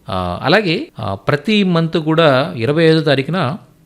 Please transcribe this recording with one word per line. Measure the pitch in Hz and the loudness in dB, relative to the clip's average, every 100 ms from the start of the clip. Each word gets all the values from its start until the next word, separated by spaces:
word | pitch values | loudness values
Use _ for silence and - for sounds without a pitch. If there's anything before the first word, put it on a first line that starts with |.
| - | -8
ఆ, | 92 90 87 | -4 -4 -4
అలాగే, | 131 202 190 185 339 - | 0 0 2 -4 -6 -10
ఆ, | 104 | -8
ప్రతి | 101 - 143 - 214 | -6 -2 -2 0 0
మంత్ | 185 165 165 170 | 2 0 0 -2
కూడా | 151 160 160 131 160 113 | 0 2 4 2 0 -4
ఇరవై | 113 151 | -2 2
ఐదో | 160 160 | 4 4
తారీఖున | 151 135 135 185 131 185 - _ | 2 0 0 -2 -4 -6 -14 _